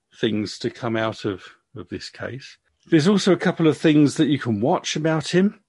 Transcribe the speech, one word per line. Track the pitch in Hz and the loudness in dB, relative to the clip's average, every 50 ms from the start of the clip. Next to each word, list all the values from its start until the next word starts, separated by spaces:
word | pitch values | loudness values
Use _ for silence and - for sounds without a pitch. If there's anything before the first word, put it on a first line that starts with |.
| _ _ _ | _ _ _
things | - 131 113 107 107 104 - - - | -4 -2 -2 -2 -2 -4 -6 -8 -6
to | - 117 | -8 -8
come | - - 127 113 113 | -6 -6 -6 -4 -4
out | 113 113 113 104 - - | -2 -2 -4 -6 -6 -6
of, | 110 95 90 - - - _ _ _ - | -6 -6 -6 -12 -20 -20 _ _ _ -18
of | 107 90 - | -18 -14 -12
this | 95 92 - - | -12 -12 -12 -14
case. | - - 98 95 113 135 - - - _ _ _ _ _ _ | -14 -12 -12 -12 -12 -14 -18 -20 -20 _ _ _ _ _ _
There's | - 165 160 143 196 | 2 2 4 4 4
also | 214 185 - 202 | 2 2 4 2
a | 170 170 | 2 2
couple | - 185 - - 165 156 | 2 -2 0 2 2 2
of | 135 - | 2 2
things | - 160 151 151 147 131 - - | 2 2 4 6 4 4 2 0
that | 151 | 0
you | 131 147 131 | 0 0 -2
can | - 123 110 101 | -2 -4 -2 -2
watch | 113 147 180 - - - - | 0 0 -2 -2 -4 -6 -6
about | 151 151 160 160 156 139 - | -2 -2 0 -2 -2 -2 0
him. | 175 180 190 208 - _ _ | 0 2 2 2 0 _ _